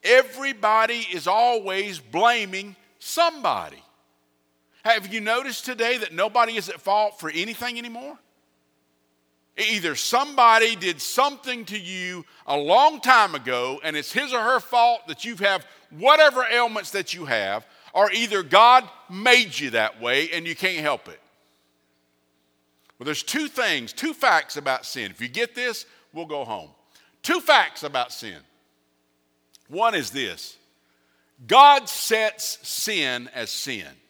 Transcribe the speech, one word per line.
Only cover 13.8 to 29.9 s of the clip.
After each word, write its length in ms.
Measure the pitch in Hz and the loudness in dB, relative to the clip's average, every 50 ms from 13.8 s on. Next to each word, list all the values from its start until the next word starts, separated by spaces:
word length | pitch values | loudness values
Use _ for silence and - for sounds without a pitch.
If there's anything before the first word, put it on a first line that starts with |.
| - | -8
and 120 | 160 151 | -6 -6
it's 160 | 151 147 - | -6 -8 -4
his 220 | - 220 285 277 254 | -6 -6 -4 -4 -4
or 80 | 240 | -2
her 180 | 214 233 262 247 | 0 0 0 0
fault 480 | - - - 240 233 240 240 220 - 156 | -2 0 0 2 4 4 2 0 -4 -12
that 180 | 156 - - | -12 -12 -10
you 100 | 226 233 | -12 -10
have 320 | 175 196 202 196 185 - - _ _ _ _ | -2 0 0 0 0 -4 -10 _ _ _ _
whatever 540 | - 151 165 262 302 311 311 294 254 254 254 226 | -16 0 4 6 8 8 8 6 6 2 -2 0
ailments 420 | 226 240 247 233 220 214 190 - | 2 2 0 0 -2 -6 -10 -6
that 220 | - 196 180 - - | -6 -6 -6 -6 -10
you 120 | 170 226 | -10 -4
have, 400 | 139 123 110 101 95 101 110 117 _ _ _ _ - - | -2 -2 -2 -2 -2 -4 -6 -8 _ _ _ _ -6 0
or 180 | - 302 311 | 2 2 2
either 300 | 269 226 233 220 208 196 180 | 2 -2 -2 -2 -2 -4 -4
God 440 | 143 147 196 226 240 247 254 247 185 - - - _ | 4 6 8 8 10 8 6 6 2 -18 -20 -20 _
made 480 | 180 185 214 247 247 247 240 196 139 - | -16 -4 4 4 6 6 4 0 -4 -8
you 140 | 143 135 | -8 -2
that 280 | 110 117 107 107 104 110 | 0 0 0 0 -2 -4
way 300 | 113 120 123 139 156 165 | -4 -2 0 0 0 -2
and 160 | - 170 165 170 | -4 -8 -6 -8
you 80 | 165 | -8
can't 240 | - - 185 180 165 | -4 -4 -4 -4 -2
help 280 | 151 147 139 117 - - | -2 -2 -4 -4 -6 -16
it. 120 | 82 - _ _ _ _ _ _ _ _ _ _ _ _ _ _ _ _ _ _ _ _ _ _ _ _ _ _ _ _ _ _ _ _ _ _ _ _ | -20 -20 _ _ _ _ _ _ _ _ _ _ _ _ _ _ _ _ _ _ _ _ _ _ _ _ _ _ _ _ _ _ _ _ _ _ _ _
Well, 80 | 123 | -8
there's 180 | 143 151 - - | -8 -6 -6 -6
two 240 | - - 277 311 277 | -6 -6 -6 -6 -6
things, 440 | - - 247 208 165 139 120 113 - | -4 -2 -2 0 -2 -2 -4 -8 -12
two 200 | - - 320 311 | -8 -8 -8 -4
facts 440 | - - 254 185 160 143 - - 151 | 0 2 2 2 2 0 -2 -12 -8
about 280 | 143 139 131 127 - | -4 -4 -4 -4 -4
sin. 260 | - - 135 113 98 | -10 -10 -8 -10 -10
If 100 | 92 - | -10 -10
you 60 | 120 123 | -12 -10
get 280 | 123 214 233 233 240 | -6 -6 -6 -6 _
this, 300 | 247 247 247 226 - - _ _ _ _ _ _ | -6 -6 -6 -6 -8 -12 _ _ _ _ _ _
we'll 120 | 156 170 | -14 -10
go 200 | 156 151 147 131 | -8 -8 -8 -6
home. 240 | 113 110 95 80 76 _ _ _ _ _ _ _ _ _ _ | -8 -8 -10 -10 -14 _ _ _ _ _ _ _ _ _ _
Two 180 | _ - 330 370 | _ -4 -4 -2
facts 440 | - - 302 247 190 156 - - - | 2 2 4 4 4 0 -4 -10 -12
about 280 | 147 139 131 123 123 - | -6 -4 -4 -4 -4 -8
sin. 240 | - - 113 95 - _ _ _ _ _ _ _ _ _ _ _ _ _ _ _ _ _ _ _ _ _ _ _ - _ _ | -14 -14 -14 -14 -16 _ _ _ _ _ _ _ _ _ _ _ _ _ _ _ _ _ _ _ _ _ _ _ -20 _ _
One 280 | 135 175 220 233 | -6 -2 0 0